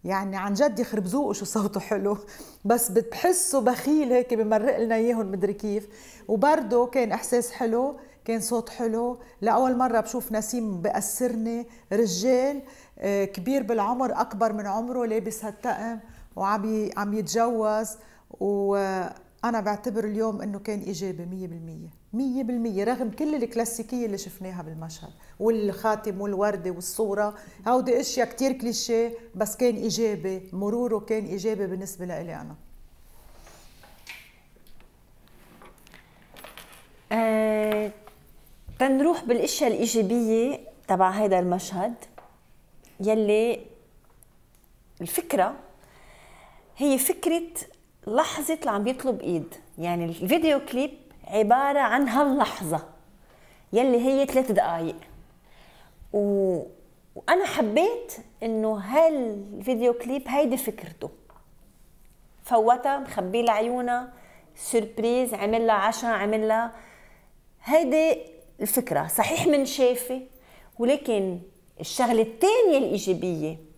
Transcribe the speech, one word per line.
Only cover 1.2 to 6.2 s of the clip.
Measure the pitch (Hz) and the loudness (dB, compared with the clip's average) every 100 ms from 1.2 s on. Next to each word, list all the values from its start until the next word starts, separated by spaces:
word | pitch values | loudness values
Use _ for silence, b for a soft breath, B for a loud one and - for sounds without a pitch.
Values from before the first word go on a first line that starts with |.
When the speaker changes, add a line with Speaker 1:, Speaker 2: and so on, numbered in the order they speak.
| 262 | 0
Speaker 1:
شو | 202 196 | -2 -4
صوته | 220 208 208 | -2 -2 -4
حلو، | - 208 196 208 - B B B 196 | -2 -2 0 -2 -8 B B B 0
بس | - - | 2 4
بتحسه | 196 226 - 359 370 - 277 | 0 0 0 2 2 2 2
بخيل | 233 247 277 302 269 | 2 2 2 2 4
هيك | 247 247 | 2 2
بمرق | 226 220 220 233 - | 0 2 2 2 0
لنا | 233 226 | 0 2
اياهم | 233 226 202 | 2 0 -2
مدري | 190 196 | -2 -2
كيف. | 208 214 208 208 B B B | -2 -4 -4 -6 B B B